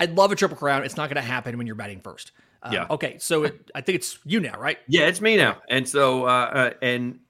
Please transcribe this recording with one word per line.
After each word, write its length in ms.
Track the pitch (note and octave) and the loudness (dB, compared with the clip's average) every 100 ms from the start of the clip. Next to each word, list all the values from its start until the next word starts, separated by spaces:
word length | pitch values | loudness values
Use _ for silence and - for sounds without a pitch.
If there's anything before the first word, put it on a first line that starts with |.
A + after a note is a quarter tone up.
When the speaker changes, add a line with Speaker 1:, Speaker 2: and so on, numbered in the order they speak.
Speaker 1:
I'd 160 | F3 E3 | 0 4
love 160 | G3 | 4
a 20 | |
Triple 220 | G3+ F#3+ - | 4 0 0
Crown. 260 | C#3+ C#3 | 0 0
It's 140 | C3 - | -2 -6
not 140 | D3 | -4
gonna 100 | C#3+ | -4
happen 380 | A#2+ B2+ B2 A#2+ | -4 -6 -6 -8
when 80 | A#2 | -8
you're 100 | G#2+ | -8
batting 240 | G#2 F#2+ | -12 -12
first. 320 | G2+ - - _ _ _ | -16 -18 -20 _ _ _
Uh, 80 | - | -6
Speaker 2:
Yeah. 140 | F#2 F2 | -6 -4
Speaker 1:
okay. 300 | D#3 C#3 - | -4 -6 -6
So 260 | - D#3+ | -2 0
it, 260 | D3 - _ | 0 -4 _
I 80 | C#3 | -8
think 140 | C3+ F#3 | -4 -4
it's 220 | - - | -4 -10
you 160 | D3 G#3+ | -2 -2
now, 180 | C#3 G#2+ | -2 -4
right? 200 | C3+ D#3 - | -4 -4 0
Speaker 2:
Yeah, 200 | E3 D#3 | 4 4
it's 120 | F3+ | 2
me 160 | G#3+ G#3+ | 2 4
now. 240 | B2 G2 - | 4 0 -2
And 180 | B2+ B2+ | -2 0
so, 380 | C#3 C3+ B2+ | 2 2 2
uh, 40 | B2 | 2
uh, 400 | B2 A#2+ C#3 B2 - | 2 2 0 0 0
and 380 | B2+ A#2+ B2 B2+ | -2 -2 -4 -10